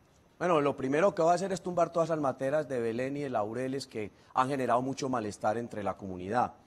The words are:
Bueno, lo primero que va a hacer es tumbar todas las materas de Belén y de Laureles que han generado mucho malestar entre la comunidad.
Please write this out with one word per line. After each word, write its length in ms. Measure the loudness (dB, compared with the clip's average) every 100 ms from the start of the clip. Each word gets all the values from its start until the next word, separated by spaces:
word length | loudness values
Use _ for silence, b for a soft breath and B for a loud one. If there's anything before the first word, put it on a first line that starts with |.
| _ _ _ -2
Bueno, 220 | 2 4
lo 160 | 4 0
primero 380 | 0 4 4
que 80 | 4
va 100 | 4
a 40 | 4
hacer 160 | 0
es 100 | -4
tumbar 280 | -2 0 0
todas 200 | 2 0
las 80 | 2
materas 500 | 0 0 0 0 -2
de 100 | -2
Belén 380 | -2 -2 -4 -4
y 40 |
de 100 | -4
Laureles 560 | -2 -2 -4 -4 -6 -6
que 240 | -8 -8 b b
han 160 | 0 0
generado 320 | 0 2 2
mucho 260 | 0 -4 -2
malestar 480 | -2 -4 -2 -2 -2
entre 260 | -4 -6
la 140 | -4 -4
comunidad. 560 | -8 -8 -2 0 0 -4